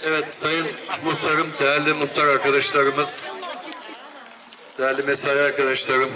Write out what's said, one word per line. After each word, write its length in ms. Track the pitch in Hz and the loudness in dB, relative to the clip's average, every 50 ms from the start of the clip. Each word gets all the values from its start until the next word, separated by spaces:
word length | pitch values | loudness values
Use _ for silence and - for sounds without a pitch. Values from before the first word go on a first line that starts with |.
| 160 | 0
Evet, 240 | 156 156 156 151 151 | 0 0 0 -2 -2
Sayın 380 | - - - 156 160 165 160 151 - - - - 190 - 143 | -4 -2 -2 -2 0 0 -2 -4 -6 -8 -8 -8 -8 -4 -2
Muhtarım, 500 | 160 156 151 156 160 156 156 165 160 151 - | -2 -2 -2 0 2 2 2 2 0 -2 0
değerli 340 | 139 139 143 147 147 151 156 | 2 2 2 2 2 0 0
muhtar 340 | 151 147 139 - 156 151 | 0 -2 -2 0 2 4
arkadaşlarımız, 1040 | 147 139 131 127 139 139 139 131 - - 147 139 139 135 143 147 139 - - - - - - - - - - - 302 320 - - - 311 247 - - - 277 269 - - - - - - - - - - | 4 4 4 4 4 2 2 2 2 2 4 4 4 2 0 0 0 0 -2 -2 -4 -6 -8 -10 -10 -10 -12 -12 -14 -14 -14 -14 -16 -16 -16 -18 -18 -18 -18 -20 -20 -20 -20 -20 -20 -20 -20 -20 -18 -6
değerli 260 | - 131 135 131 139 139 | -2 -2 0 0 0 0
mesai 380 | 143 143 139 - 143 139 143 | 0 0 0 0 0 2 2
arkadaşlarım 720 | 143 143 139 143 135 131 131 131 - - 135 131 131 131 120 | 2 2 2 2 0 2 2 0 0 2 2 2 2 0 -2